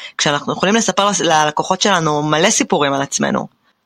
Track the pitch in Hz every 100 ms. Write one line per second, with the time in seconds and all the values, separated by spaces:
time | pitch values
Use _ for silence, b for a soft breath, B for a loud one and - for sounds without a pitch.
0 | B - 160 143 147 131 180 220 214 190
1 | 202 196 147 160 151 147 156 185 214 185
2 | 160 151 151 151 185 220 226 180 143 139
3 | 139 - 139 131 - _ _ _